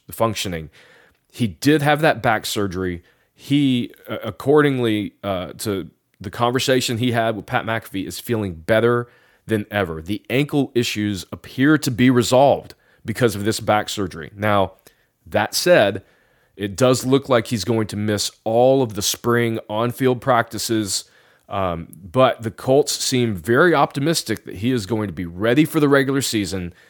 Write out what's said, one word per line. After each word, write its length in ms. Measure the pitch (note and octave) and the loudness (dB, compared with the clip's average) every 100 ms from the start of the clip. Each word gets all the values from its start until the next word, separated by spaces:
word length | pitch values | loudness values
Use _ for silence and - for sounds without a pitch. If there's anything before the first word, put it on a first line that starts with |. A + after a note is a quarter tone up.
| - | -14
functioning. 580 | - A2+ G#2 G2+ E2+ D#2 _ _ _ _ _ _ | -4 -2 -2 -6 -8 -10 _ _ _ _ _ _
He 160 | - A2+ | -6 -6
did 340 | E2 C#3 D#3 | -2 2 2
have 200 | C#3+ D3 | 4 2
that 200 | D#3 G#2+ | 2 0
back 240 | B2 A2 - | 0 0 -2
surgery. 560 | A2+ G2+ F2+ F#2 F2 - _ _ | -4 -4 -4 -6 -6 -12 _ _
He, 580 | _ - C#3+ C#3 B2 - - G#2+ | _ -2 0 2 0 -4 -10 -12
uh, 100 | A2+ | -10
accordingly, 920 | A2 - C3 D3+ D3 C3 A#2 G#2+ G2+ - | -10 -6 2 4 4 2 0 0 -4 -8
uh, 300 | G2+ F#2 F2 | -6 -6 -6
to 360 | - A2+ F#2+ D#2+ _ _ - | -8 -6 -6 -6 _ _ -16
the 100 | F#2 | -12
conversation 680 | - A#2+ B2+ B2+ B2+ - A2+ | -2 0 0 0 0 0 -2
he 120 | B2 | -2
had 240 | A2+ A2+ | 0 -2
with 120 | G#2+ - | -4 -4
Pat 180 | B2+ | -4
McAfee, 420 | G#2+ A2+ - G2 F#2 | -4 -6 -6 -8 -8
is 140 | - | -8
feeling 340 | - A2+ G2+ | -6 -4 -4
better 540 | D#2+ D#2+ A2 A#2 A#2+ A#2+ _ _ _ | -6 0 2 4 0 -4 _ _ _
than 220 | - A2 G#2+ | -6 -4 -2
ever. 280 | G#2 F2+ D#2+ | -2 -2 -4
The 240 | E2 G#2+ - | -8 -8 -4
ankle 400 | B2+ D3 D3 C3 | -2 0 0 -2
issues 540 | A#2 A#2+ A2 G#2 F#2+ - | -2 -2 -2 -4 -4 -8
appear 440 | - - - C#3 D#3 | -14 -10 0 4 4
to 140 | - | 2
be 200 | A#2+ B2+ | 2 4
resolved 640 | B2 A2+ B2+ C#3 E2 - - _ _ | 4 4 4 6 2 -2 -20 _ _
because 300 | B2 A2 A#2+ | -10 0 0
of 100 | G#2 | 0
this 140 | G2+ - | -4 -2
back 300 | G#2+ G#2+ - | 0 0 0
surgery. 420 | - F#2 E2+ D2 G2+ | -6 -6 -8 -14 -6
Now, 380 | G#2+ G2+ F#2 - _ _ _ _ - | 0 2 0 -4 _ _ _ _ -6
that 260 | G#2 G#2+ | -4 -2
said, 520 | - F3+ F3 G2+ G#2 - _ _ _ _ - | -2 4 4 4 0 -10 _ _ _ _ -10
it 200 | G#2 F#2 | -8 0
does 280 | B2+ B2+ | 2 2
look 240 | B2+ C3+ C3+ | 2 0 2
like 200 | B2 A2+ | 0 0
he's 160 | A#2 | -4
going 240 | B2 A2+ G#2 | -2 -2 -2
to 80 | G2+ | -4
miss 340 | G#2+ G#2 - - | -2 -2 -4 -8
all 380 | A2 A2+ B2+ C3+ | -2 2 4 4
of 120 | A#2+ | 0
the 80 | G2+ | -4
spring 560 | - - A#2+ A#2+ A#2 A2+ - | -6 -4 0 0 0 -4 -6
on-field 520 | G#2+ A#2+ - B2+ B2 | -4 -4 0 0 0
practices, 920 | C3+ A#2+ A#2 G#2+ - A2+ G2+ - - _ _ _ - | 2 2 0 -4 -4 -2 -2 -6 -8 _ _ _ -10
um, 400 | G2 F#2 E2 - | -6 -4 -4 -10
but 500 | - F#2+ C3 B2+ - | -16 -4 2 2 2
the 100 | A2+ | -6
Colts 400 | - - C#3 D3 | -6 2 2 2
seem 420 | - - C3 A#2 | -2 -2 0 0
very 400 | F#2 E2 B2 F3+ | -2 0 4 4
optimistic 680 | D3+ D3+ D3 D3 E3 - G#2+ | 4 0 0 -2 -2 -4 -6
that 120 | - F2+ | -8 -6
he 140 | A#2 | -2
is 160 | B2+ F#2+ | -2 -2
going 220 | A2 G#2 | -4 -4
to 40 | |
be 140 | D#2+ F2 | -6 -8
ready 380 | F2 A2+ C3 | -2 2 4
for 160 | D#3 D#3+ | 2 2
the 80 | D3 | 4
regular 340 | C#3 C3+ C3+ | 4 4 0
season 500 | A#2+ A2 F#2 F#2+ F2 - _ | -2 -2 -2 -4 -8 -12 _